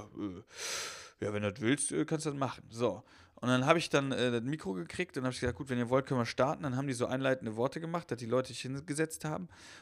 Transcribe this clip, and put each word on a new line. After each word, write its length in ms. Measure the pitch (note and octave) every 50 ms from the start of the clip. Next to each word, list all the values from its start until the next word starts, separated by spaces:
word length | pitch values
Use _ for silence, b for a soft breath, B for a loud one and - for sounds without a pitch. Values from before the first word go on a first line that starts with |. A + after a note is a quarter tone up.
| G#2+ G#2 - -
äh, 240 | G2 G2+ F2+ F2+ - B B B B B B B B B B B B B B - G#2+
ja, 80 | G2+ G#2
wenn 100 | G#2 G#2
du 100 | G#2 F#2+
das 80 | -
willst, 320 | G#2+ A2+ C#3 C#3+ - - C#3+
äh, 120 | D3+ D#3
kannst 180 | D#3 E3 D#3 D3+
du 40 | D#3
das 80 | C#3 C#3
machen.“ 260 | C3+ A#2+ - - - -
So. 340 | A2+ A2+ A#2+ A#2 F#2 - - b b b b b b
Und 140 | - - A#2+
dann 180 | B2+ B2+ B2+
hab 100 | C#3+ E3
ich 140 | E3+ D#3 -
dann, 220 | - D3 C#3 C3+ B2+
äh, 180 | G2 A#2+ B2+
das 120 | A#2+ A#2 A2+
Mikro 300 | C3 D3+ D#3 - F#3+ F#3+
gekriegt 440 | F3+ E3+ D#3+ - - F3+ F3 - D3
und 60 | B2+
hab 80 | B2+ A#2+
ich 80 | -
gesagt, 180 | - B2 A#2+ -
„Gut, 100 | D3 C3
wenn 100 | B2+ B2
ihr 120 | A#2+ A2+
wollt, 160 | B2+ C3+ C3
können 140 | - C#3 B2
wir 60 | A#2
starten.“ 360 | A2+ - - B2+ C#3 D#3 - D#3
Dann 140 | C#3 B2
haben 100 | B2+ C#3
die 80 | C#3+ C3
so 120 | A2+ B2
einleitende 500 | - B2 C3 C3+ C3+ C3 C3 - A2+ G#2+
Worte 240 | A2 A#2+ C#3 - D#3+
gemacht, 300 | E3 E3 E3+ F3 E3 -
dass 80 | A#2+ A#2
die 80 | A#2+
Leute 220 | A2+ A#2 B2+ B2+ -
sich 120 | C#3 -
hingesetzt 640 | - C3 C3+ C#3 C#3+ E3+ D3 C#3+ D#3+ D#3 - - -
haben. 240 | D3+ D#3 F3+ F#3 E3+ B B B B B B